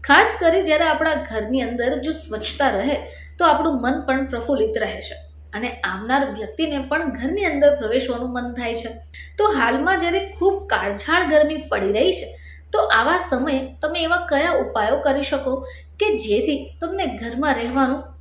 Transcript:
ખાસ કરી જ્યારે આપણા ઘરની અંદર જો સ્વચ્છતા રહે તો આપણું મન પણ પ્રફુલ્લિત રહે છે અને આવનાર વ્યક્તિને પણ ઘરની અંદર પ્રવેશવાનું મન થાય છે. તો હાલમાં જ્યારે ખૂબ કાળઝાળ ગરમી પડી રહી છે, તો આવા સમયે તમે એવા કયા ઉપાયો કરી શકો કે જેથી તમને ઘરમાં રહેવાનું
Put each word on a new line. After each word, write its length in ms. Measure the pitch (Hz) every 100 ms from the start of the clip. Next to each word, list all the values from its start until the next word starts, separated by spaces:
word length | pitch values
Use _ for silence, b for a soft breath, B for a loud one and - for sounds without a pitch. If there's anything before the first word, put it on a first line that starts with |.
ખાસ 340 | - 302 440 -
કરી 260 | 339 359
જ્યારે 220 | 320 302 330
આપણા 380 | 302 320 302
ઘરની 400 | - 220 208 262
અંદર 260 | 226 240 240 277
જો 140 | 277
સ્વચ્છતા 560 | 302 - 214 - - 277
રહે 240 | 202 247 277 B B B
તો 140 | - 339
આપણું 280 | 294 311 262
મન 200 | 240 277
પણ 200 | - 269 269
પ્રફુલ્લિત 500 | 233 226 262 220 220
રહે 200 | 202 -
છે 180 | - - - - -
અને 160 | 208 240 240
આવનાર 380 | 190 190 226 269 269
વ્યક્તિને 480 | 208 202 - 311 285 262
પણ 240 | 302 320
ઘરની 360 | - 262 392 370
અંદર 220 | 285 294 285
પ્રવેશવાનું 560 | 220 247 254 240 254
મન 160 | 247 247
થાય 200 | 240 233
છે. 160 | 226 226 226 B B B
તો 160 | - 427
હાલમાં 480 | 415 233 269 320 381
જ્યારે 200 | 339 381 392
ખૂબ 240 | - 381 392 -
કાળઝાળ 600 | 202 196 202 - 339 311
ગરમી 340 | 302 302 302 -
પડી 260 | 208 190
રહી 200 | 214 359
છે, 140 | - - B B B -
તો 100 | - -
આવા 300 | 220 254 359
સમયે 360 | - 247 294 262 262 -
તમે 260 | 302 339
એવા 200 | 320 349 -
કયા 320 | 277 330 -
ઉપાયો 400 | - 226 214 277
કરી 280 | 285 269 -
શકો 240 | 277 262 262 B B B -
કે 100 | 415 427
જેથી 400 | 220 208 311 277 - -
તમને 300 | 339 381 311
ઘરમાં 400 | 208 226 240 302
રહેવાનું 460 | 233 233 262 262 277 - -